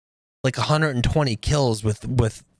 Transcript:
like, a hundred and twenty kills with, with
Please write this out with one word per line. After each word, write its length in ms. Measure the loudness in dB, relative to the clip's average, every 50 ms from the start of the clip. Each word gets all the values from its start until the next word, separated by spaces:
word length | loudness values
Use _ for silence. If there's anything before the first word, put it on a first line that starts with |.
| _ _ _ _ _ _ _ _ -4
like, 120 | -4 -2 -2
a 40 | -2
hundred 320 | 0 2 2 2 0 0
and 80 | 0 0
twenty 300 | 2 2 2 0 0 -2
kills 460 | -2 -2 -2 0 2 2 2 0 0 0
with, 240 | -2 -2 -2 -4
with 380 | -4 0 2 2 0 0 -6 -20 _ _ _